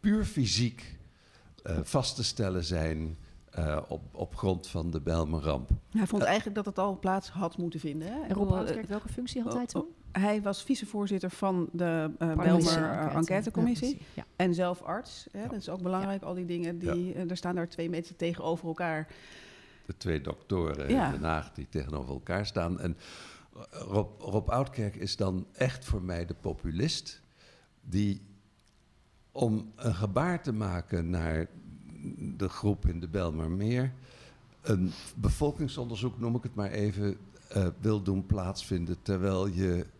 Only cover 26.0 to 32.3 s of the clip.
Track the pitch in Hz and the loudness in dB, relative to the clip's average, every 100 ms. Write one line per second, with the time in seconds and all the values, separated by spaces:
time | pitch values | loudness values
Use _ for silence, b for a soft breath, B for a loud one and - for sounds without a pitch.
26 | 90 87 85 87 92 80 85 80 143 - | 0 -2 -2 -4 -4 -4 -2 0 0 0
27 | - - - b b b b _ - 92 | -8 -16 -20 b b b b _ -2 0
28 | 104 98 - - _ _ _ _ _ _ | 2 0 -6 -20 _ _ _ _ _ _
29 | _ _ _ - 120 107 - - 120 90 | _ _ _ 0 2 2 -2 -4 0 2
30 | 104 95 165 175 - 110 101 87 85 87 | 2 2 2 2 0 0 0 0 0 0
31 | 82 87 80 78 85 - - - - - | 2 2 2 2 0 -6 -16 -16 -16 -10
32 | - - - | -10 -6 -6